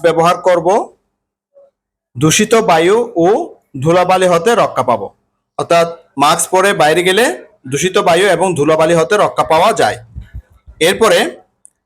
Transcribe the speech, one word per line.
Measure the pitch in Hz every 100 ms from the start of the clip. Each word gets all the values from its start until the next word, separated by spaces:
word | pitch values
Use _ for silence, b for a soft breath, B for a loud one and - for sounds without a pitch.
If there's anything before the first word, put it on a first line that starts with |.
ব্যবহার | 170 160 170 180
করব, | 185 180 160 220 381 _ _ _ _ _ _ _ _ _ _ _ _ 120
দূষিত | 156 160 208 226 220
বায়ু | 160 170 220 240 170
ও | 170 233 339 - _ 135
ধুলাবালি | 143 180 180 185 185
হতে | 170 214
রক্ষা | 226 165 -
পাব। | 127 113 98 _ _ _ _ -
অর্থাৎ | 143 170 170 - _ -
মাস্ক | 143 170 -
পরে | 185 196
বাইরে | 180 151 165
গেলে | 175 190 254 370 - _ 131
দূষিত | 139 180 196 180
বায়ু | 170 202
এবং | 165 185 165
ধুলাবালি | 147 156 160 170
হতে | 160 175
রক্ষা | 160 - 127
পাওয়া | 160 196
যায়। | 220 117 - - - b b b b - -
এরপরে | 160 196 214 180 294 - _ _ _ _